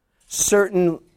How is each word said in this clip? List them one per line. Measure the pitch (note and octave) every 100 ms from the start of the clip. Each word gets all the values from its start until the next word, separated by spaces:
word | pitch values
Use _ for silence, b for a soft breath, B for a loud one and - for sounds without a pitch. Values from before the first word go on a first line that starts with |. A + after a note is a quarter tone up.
| _ _ _
certain | - - G#3 G3+ F#3 F3 D#3+ _